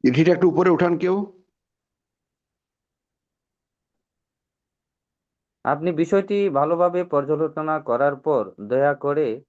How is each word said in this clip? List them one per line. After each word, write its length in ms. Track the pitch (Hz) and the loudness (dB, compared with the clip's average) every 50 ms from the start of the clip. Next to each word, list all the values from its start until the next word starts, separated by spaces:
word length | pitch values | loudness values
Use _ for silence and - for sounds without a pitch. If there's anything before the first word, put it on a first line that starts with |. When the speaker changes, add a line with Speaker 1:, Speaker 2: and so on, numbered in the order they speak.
| - | 2
Speaker 1:
চিঠিটা 260 | 127 123 143 160 170 180 | 2 4 4 4 4 4
একটু 140 | 175 185 180 147 | 4 4 2 4
উপরে 160 | 160 180 185 | 4 4 4
উঠান 240 | 170 147 180 175 175 147 | 4 4 2 0 0 0
কেউ। 140 | 180 180 185 202 202 190 - _ _ _ _ _ _ _ _ _ _ _ _ _ _ _ _ _ _ _ _ _ _ _ _ _ _ _ _ _ _ _ _ _ _ _ _ _ _ _ _ _ _ _ _ _ _ _ _ _ _ _ _ _ _ _ _ _ _ _ _ _ _ _ _ _ _ _ _ _ _ _ _ _ _ _ _ _ _ _ _ _ _ _ _ _ _ | -2 -2 -2 -2 -4 -8 -12 _ _ _ _ _ _ _ _ _ _ _ _ _ _ _ _ _ _ _ _ _ _ _ _ _ _ _ _ _ _ _ _ _ _ _ _ _ _ _ _ _ _ _ _ _ _ _ _ _ _ _ _ _ _ _ _ _ _ _ _ _ _ _ _ _ _ _ _ _ _ _ _ _ _ _ _ _ _ _ _ _ _ _ _ _ _
Speaker 2:
আপনি 240 | 131 139 147 160 180 170 151 | -4 -4 -2 -2 -4 -2 -2
বিষয়টি 360 | 165 165 196 196 196 196 202 202 202 196 | -2 0 0 0 0 0 -2 -2 -2 0
ভালোভাবে 520 | 143 139 147 156 170 170 175 175 175 180 180 180 - | 0 0 0 0 0 0 0 0 0 -2 -4 -2 -2
পর্যালোচনা 600 | 143 139 139 151 151 160 151 151 160 156 156 156 156 | -4 -2 -2 -2 -2 -2 -4 -4 -6 -6 -4 -4 -6
করার 360 | 151 - 117 120 139 143 143 | -4 -4 -2 0 0 0 -2
পর 280 | 135 _ 156 147 127 104 95 90 - 101 104 | -2 _ -2 -2 -2 -2 -4 -10 -16 -8 -4
দয়া 240 | 123 131 139 143 143 | -2 0 0 0 0
করে 340 | 139 - 143 143 151 151 123 110 131 - | -2 -4 -4 -2 -2 -2 -4 -4 -8 -12